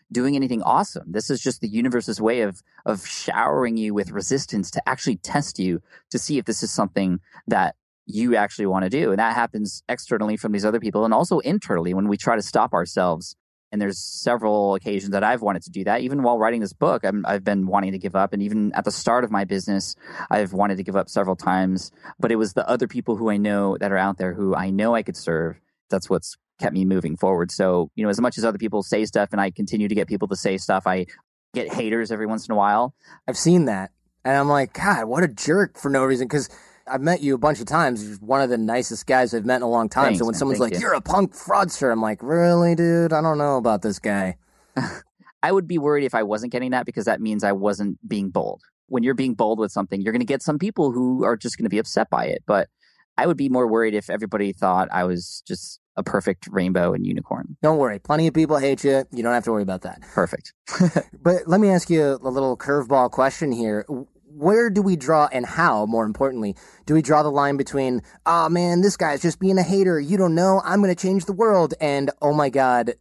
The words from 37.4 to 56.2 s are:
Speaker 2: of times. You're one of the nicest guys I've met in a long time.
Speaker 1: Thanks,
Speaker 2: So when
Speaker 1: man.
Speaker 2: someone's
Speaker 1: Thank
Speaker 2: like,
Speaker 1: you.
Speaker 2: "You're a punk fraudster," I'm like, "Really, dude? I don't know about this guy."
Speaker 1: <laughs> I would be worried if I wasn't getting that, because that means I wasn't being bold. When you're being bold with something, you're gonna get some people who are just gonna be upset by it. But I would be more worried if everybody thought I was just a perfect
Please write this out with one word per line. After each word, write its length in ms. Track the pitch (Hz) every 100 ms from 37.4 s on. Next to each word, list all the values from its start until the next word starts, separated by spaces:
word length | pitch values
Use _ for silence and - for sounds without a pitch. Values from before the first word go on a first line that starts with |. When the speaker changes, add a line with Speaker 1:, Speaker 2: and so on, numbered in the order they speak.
| 147 123
Speaker 2:
of 60 | 110
times. 400 | 156 151 120 107
You're 100 | 101
one 220 | 107 135
of 80 | 135
the 80 | 120
nicest 480 | 110 120 120 113 -
guys 280 | 131 123
I've 100 | 117
met 120 | 107 127
in 60 |
a 60 | 120
long 200 | 117 113
time. 160 | - 135
Speaker 1:
Thanks, 120 | 98
Speaker 2:
So 40 |
when 80 | 117
Speaker 1:
man. 40 | 107
Speaker 2:
someone's 200 | 139 123
Speaker 1:
Thank 120 | 120
Speaker 2:
like, 80 | 90
Speaker 1:
you. 60 | 240
Speaker 2:
"You're 80 |
a 60 | -
punk 320 | - 190 196
fraudster," 560 | - - 202 190 - 135
I'm 80 | 113
like, 220 | 110 107
"Really, 520 | 123 165 175 170 170
dude? 380 | 165 170 170 170
I 80 | 156
don't 180 | 160 151
know 180 | 147 135
about 260 | 117 107
this 160 | 110 95
guy." 380 | 110 101 95 87 _ _ _ -
Speaker 1:
<laughs> 640 | 113 - - _ _ _
I 100 | 151
would 140 | 196 165
be 100 | 170
worried 260 | 147 147
if 100 | 135
I 80 | 120
wasn't 300 | 107 107 120
getting 180 | 120 127
that, 140 | 127 120
because 180 | 120
that 160 | 107 101
means 240 | 110 107
I 80 | 101
wasn't 460 | 98 101 101 101 - 107
being 220 | 104 98
bold. 320 | 87 55 50 _ _ -
When 140 | 123
you're 120 | 120
being 200 | 127 131
bold 240 | 107 110 110
with 140 | 107
something, 280 | - 95 98
you're 120 | 98
gonna 120 | 117
get 180 | 117 139
some 160 | - 147
people 340 | 196 208 147
who 320 | 120 127 127
are 120 | - 117
just 220 | - -
gonna 100 | 220
be 100 | 190
upset 300 | - - 226
by 160 | - 58
it. 160 | - -
But 220 | 101 - _ _ _ _ -
I 80 | 143
would 100 | 147
be 120 | 139
more 180 | 127 123
worried 280 | 110 113
if 160 | 104 95
everybody 420 | 101 107 107 101
thought 360 | 92 95 92 92
I 120 | 92
was 380 | 90 87 87 - -
just 340 | 92 - - _ -
a 60 |
perfect 440 | - 101